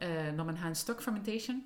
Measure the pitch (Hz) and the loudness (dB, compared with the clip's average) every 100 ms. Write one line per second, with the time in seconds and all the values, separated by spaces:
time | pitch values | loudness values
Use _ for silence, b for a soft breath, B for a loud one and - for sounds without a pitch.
0 | 175 160 156 151 165 165 170 160 - 233 | 0 2 2 0 0 0 0 0 0 0
1 | - 208 202 220 220 254 | 0 0 0 -2 0 -2